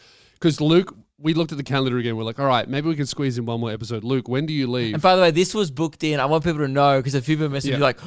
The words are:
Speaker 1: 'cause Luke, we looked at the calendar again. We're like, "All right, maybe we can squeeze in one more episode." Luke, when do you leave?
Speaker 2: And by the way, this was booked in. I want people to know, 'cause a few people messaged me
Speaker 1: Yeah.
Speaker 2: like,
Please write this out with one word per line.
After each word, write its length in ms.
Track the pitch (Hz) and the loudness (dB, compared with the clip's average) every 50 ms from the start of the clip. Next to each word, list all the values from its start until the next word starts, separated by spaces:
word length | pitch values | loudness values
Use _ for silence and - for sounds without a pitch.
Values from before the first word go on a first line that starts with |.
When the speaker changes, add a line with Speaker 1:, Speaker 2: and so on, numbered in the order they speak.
| - - _ _ _ _ _ _ | -18 -20 _ _ _ _ _ _
Speaker 1:
'cause 200 | - 165 147 - | 0 0 2 2
Luke, 360 | 151 156 165 180 190 - - - - _ _ _ | 2 4 4 4 4 0 -6 -18 -20 _ _ _
we 160 | 147 156 151 | -2 0 0
looked 160 | 175 165 - | 0 -2 -2
at 80 | 160 139 | -6 -8
the 40 | 127 | -6
calendar 360 | - 139 135 135 127 120 123 | -2 0 0 0 0 0 0
again. 180 | 117 117 113 | -2 -2 -4
We're 60 | 110 110 | -4 -6
like, 160 | 113 113 139 | -6 -4 -2
"All 80 | 139 | 2
right, 200 | 135 127 113 - | 2 2 2 0
maybe 220 | - 135 143 147 165 | -2 -4 -2 -2 -2
we 60 | 160 | -2
can 100 | 143 139 | -2 -4
squeeze 320 | - - - 139 131 117 | -6 -4 -4 -4 -2 -2
in 80 | 123 117 | -4 -4
one 140 | 120 117 117 | -4 -4 -4
more 120 | 117 113 | -4 -4
episode." 320 | 107 107 98 101 120 107 107 | -6 -6 -8 -8 -8 -6 -4
Luke, 240 | 123 135 127 104 | -2 -2 -2 -2
when 200 | 117 127 139 160 | -2 -4 -2 -2
do 40 | 156 156 | -2 -2
you 120 | 143 131 | -2 -2
leave? 280 | 120 123 123 117 110 107 | -2 -2 -2 -2 -2 -2
Speaker 2:
And 60 | 156 170 | 2 4
by 120 | 185 185 | 4 6
the 60 | 185 | 6
way, 80 | 180 165 | 4 4
this 220 | 151 170 185 - - | 4 2 0 0 0
was 160 | 214 196 151 | -2 -2 -2
booked 340 | 131 143 165 151 - - 160 | -2 -4 -4 -4 -4 -4 -4
in. 160 | 156 147 139 | -2 0 0
I 60 | 127 | 0
want 180 | 143 160 160 156 | 0 0 0 0
people 160 | 175 156 151 | 0 0 0
to 60 | 143 | -2
know, 320 | 135 131 143 143 143 135 135 | 0 2 4 4 4 4 2
'cause 120 | 123 139 139 | 2 0 -2
a 80 | 139 | -2
few 160 | 120 156 156 | 0 0 0
people 180 | 151 156 143 139 | 0 0 -2 -2
messaged 100 | 139 131 | -2 -2
me 60 | 139 139 | -2 0
Speaker 1:
Yeah. 40 | |
Speaker 2:
like, 220 | 139 143 131 - - - | 2 2 2 0 -2 -10